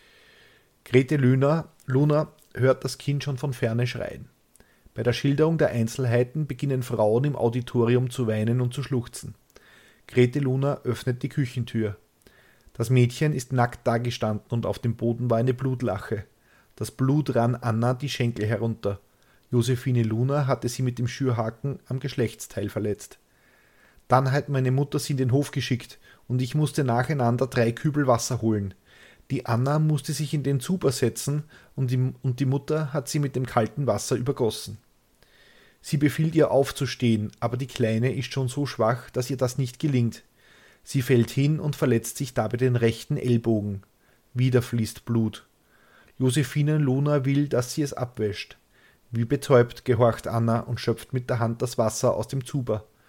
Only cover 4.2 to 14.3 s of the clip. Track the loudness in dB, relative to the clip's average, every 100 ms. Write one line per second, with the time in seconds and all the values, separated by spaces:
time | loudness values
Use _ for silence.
4.2 | -18 _ _ _ _ _ -16 -2 -2 0
5.2 | 0 2 2 4 2 2 -2 0 0 2
6.2 | 0 -2 -6 -4 -2 -2 -2 0 2 4
7.2 | 2 0 0 0 -2 0 4 2 2 -2
8.2 | -2 0 0 0 0 -4 -4 -4 -4 -12
9.2 | -14 -16 _ -20 _ -20 -20 _ -2 4
10.2 | 4 2 0 0 -2 -2 -4 -4 -4 -4
11.2 | -4 -4 -4 -4 -4 -2 -4 -6 _ _
12.2 | _ _ _ _ -20 -6 2 4 4 2
13.2 | 0 0 -2 0 0 0 -2 0 -2 -2
14.2 | -2